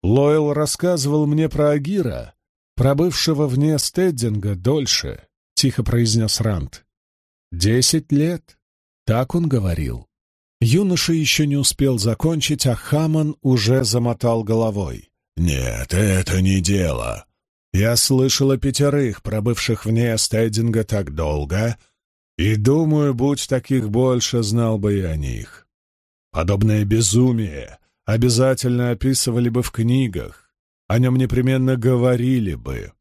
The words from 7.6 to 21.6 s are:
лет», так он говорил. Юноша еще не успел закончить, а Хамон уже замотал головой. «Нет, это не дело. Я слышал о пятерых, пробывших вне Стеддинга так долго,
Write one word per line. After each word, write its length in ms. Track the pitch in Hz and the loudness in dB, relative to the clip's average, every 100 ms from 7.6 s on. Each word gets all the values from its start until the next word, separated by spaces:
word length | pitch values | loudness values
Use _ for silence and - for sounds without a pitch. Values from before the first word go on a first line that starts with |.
| 95 120 127 160 135 | 0 2 2 0 0
лет», 460 | 143 156 175 _ _ _ _ _ _ - | 0 0 -4 _ _ _ _ _ _ -2
так 280 | 110 127 | 0 0
он 140 | 175 170 | -2 0
говорил. 600 | 131 95 82 71 60 - _ _ _ _ _ | 0 0 -2 -4 -6 -12 _ _ _ _ _
Юноша 520 | 117 147 202 175 - | 2 4 2 0 0
еще 320 | 165 151 - | 0 0 0
не 120 | 151 143 | 2 2
успел 420 | 135 - 135 123 | 0 0 0 2
закончить, 680 | 104 110 160 165 - 147 131 | 0 0 0 -2 -2 -2 0
а 80 | |
Хамон 640 | 113 - 147 160 156 151 147 | -2 -2 0 2 0 0 -2
уже 420 | 131 127 104 131 | 0 2 4 2
замотал 580 | 127 123 120 113 120 117 | 2 0 -2 0 0 0
головой. 680 | 104 113 113 101 87 57 - _ _ - | 0 0 0 -2 -6 -8 -16 _ _ -2
«Нет, 560 | 85 69 64 55 65 | 0 0 -2 -6 -4
это 480 | 87 104 95 92 95 | 0 2 0 0 0
не 200 | 92 95 | 2 2
дело. 680 | 90 98 87 62 58 50 - _ _ _ _ | 2 0 0 -2 -6 -10 -14 _ _ _ _
Я 220 | 92 107 117 | 0 2 2
слышал 560 | - 131 131 - 135 | 2 2 2 2 0
о 40 | 135 | 0
пятерых, 640 | 139 127 143 143 131 101 | -2 0 0 2 -2 -4
пробывших 640 | - 107 107 117 - 113 | -6 -4 -2 -2 -2 -4
вне 320 | 110 113 120 110 | 0 0 0 0
Стеддинга 680 | - 110 113 107 117 113 | -2 0 0 0 0 0
так 280 | 110 107 82 | -2 -4 -4
долго, 640 | 73 78 76 73 92 | -4 -2 -2 -2 -2